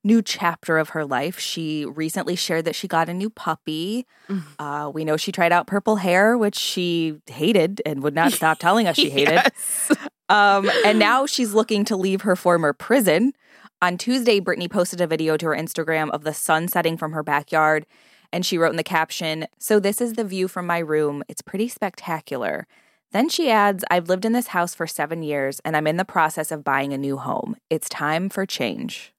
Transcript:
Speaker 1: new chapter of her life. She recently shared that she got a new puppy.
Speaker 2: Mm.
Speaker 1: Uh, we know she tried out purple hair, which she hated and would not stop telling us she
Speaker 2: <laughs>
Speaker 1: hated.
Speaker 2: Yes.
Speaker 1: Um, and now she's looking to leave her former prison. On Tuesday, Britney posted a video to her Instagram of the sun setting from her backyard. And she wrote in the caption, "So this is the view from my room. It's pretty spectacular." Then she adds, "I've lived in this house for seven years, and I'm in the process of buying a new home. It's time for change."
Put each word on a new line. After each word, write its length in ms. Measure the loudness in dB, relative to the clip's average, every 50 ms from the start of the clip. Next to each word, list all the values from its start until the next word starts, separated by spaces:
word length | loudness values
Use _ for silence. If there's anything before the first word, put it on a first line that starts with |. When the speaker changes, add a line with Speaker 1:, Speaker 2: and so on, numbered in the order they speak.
| 4
Speaker 1:
new 180 | 4 4 4
chapter 560 | 4 0 -6 -2 -2 -2 -2 _ -2 0 2
of 120 | 2 2 0
her 160 | -4 -6 -4
life. 340 | -2 -2 -2 -2 -4 -6 -8
She 460 | -10 -8 -6 -6 -6 -4 -4 -4 -6
recently 500 | -6 -6 -6 -6 -4 -4 -4 -4 -4 -4
shared 300 | -4 -2 -2 -2 -2 -2
that 100 | -2 -4
she 120 | -6 -6
got 220 | -2 0 0 0 0
a 40 | -2
new 160 | -6 -6 -6
puppy. 760 | _ -6 -6 -6 -6 _ _ -8 -6 -6 -4 -4 -6 -6 -8 _ _ _ _ -6
Speaker 2:
Mm. 140 | -6 -6 -6 -10 -12 -10
Speaker 1:
Uh, 300 | -8 -6 -6 -6 -6 -6
we 120 | -6 -4 -2
know 140 | 0 0
she 140 | 0 -2 -4
tried 200 | 0 2 4 4
out 160 | 4 4 2
purple 280 | 2 -2 0 2 2 0
hair, 400 | 2 2 2 4 6 6 4 4
which 180 | 4 2 0 0
she 600 | -2 -4 -4 -2 -2 -2 0 0 0 0 -2 -4 -8 _
hated 540 | -18 -6 0 0 2 2 2 0 -4 -4 -4 -6
and 180 | -6 -4 -2 -2
would 100 | -2 0
not 180 | 2 2 2 2
stop 260 | 2 2 2 0 2
telling 280 | 2 2 4 4 4
us 80 | 2 2
she 120 | 2 0 2
Speaker 2:
<laughs> 100 | 2 2
Speaker 1:
hated. 140 | 2 4 4
Speaker 2:
Yes. 580 | 4 4 2 _ 0 -8 -8 -6 -6 2 2 2 0 0 -16 _ _ _ 2
Speaker 1:
Um, 400 | 4 6 6 6 6 4 2 2 2 4 4
and 140 | 4 6 6
now 260 | 4 4 4 2 2
she's 280 | 0 -2 -2 -2 2 2
looking 280 | 2 2 2 0 0 0
to 120 | 0 0
leave 240 | 0 0 0 0 0
her 140 | 2 0 0
former 360 | 2 4 2 4 4 4 0
prison. 600 | 0 _ 0 2 4 4 6 4 4 4 4 2 0 _ _ _ _ -20 -20 -20 _ _
On 160 | 0 0 0
Tuesday, 420 | 0 -2 -2 0 2 4 4 4 4
Britney 300 | 2 0 -2 -2 -4 -2
posted 320 | 0 0 0 0 0 -2
a 60 | 0
video 280 | 0 0 0 2 0 0
to 100 | 0 0
her 80 | -2 -2
Instagram 560 | -2 -4 -6 -6 -6 -2 0 0 0 0 -2
of 120 | -4 -4 -4
the 120 | -6 -6
sun 320 | -4 0 2 2 2 2
setting 280 | 0 -2 0 0 0 -2
from 140 | -2 -6 -6 -6
her 100 | -6 -2
backyard. 640 | -2 -2 -2 -2 _ 0 2 4 4 2 2 -2 _ _ _ _ _ _ _ _ _
And 140 | -6 -4 -2
she 120 | -2 0 2
wrote 100 | 2 2
in 80 | 2
the 60 | -2 -4
caption, 640 | 0 0 0 0 _ -4 -6 -6 -6 -4 -6 -8 -12 _
"So 220 | _ -2 2 2 2
this 200 | 2 2 -2 -2
is 140 | -4 -4 -2
the 100 | -6 -6
view 240 | -4 -2 -4 -4
from 200 | -4 -4 -6 -4
my 100 | -2 -2 -2
room. 440 | -2 0 0 0 0 0 -2 -6 -10
It's 140 | -12 -14 -16
pretty 260 | -12 -8 -4 -4 -4
spectacular." 1000 | -4 -4 -6 -6 -6 _ -8 -8 -6 -6 -6 _ -8 -6 -6 -4 -4 -4 -6 -10 _ _ _ _ _ _ _ _ _
Then 160 | 0 0 0
she 220 | 0 0 0 2 4
adds, 340 | 4 4 4 4 2 0 -4 -2
"I've 180 | -2 -2 0
lived 160 | 0 -2 0 0
in 100 | 0 0
this 140 | 0 -2
house 280 | -2 -2 -2 -2 -2 -4
for 100 | -8 -8
seven 380 | -8 -4 -6 -6 -6 -6 -6 -4
years, 360 | -4 -2 -2 -2 -4 -6 -6 _
and 100 | -2 -2
I'm 120 | 0 0
in 100 | 0 0
the 80 | -2 -4
process 460 | -2 0 0 0 0 0 -4 -6 -6
of 120 | -6 -4 -2
buying 300 | 0 0 0 0 -2 -4
a 40 |
new 200 | -4 -4 -4 -4
home. 380 | -4 -4 -4 -4 -4 -4 -6 -10 _ _ _
It's 180 | -4 -4 -4 -8
time 400 | -6 -4 -2 -2 0 -2 -2 -4
for 160 | -4 -4 -4
change." 680 | -4 -4 -4 -4 -4 -4 -6 -8 -10 -10 -12 -16 -20 _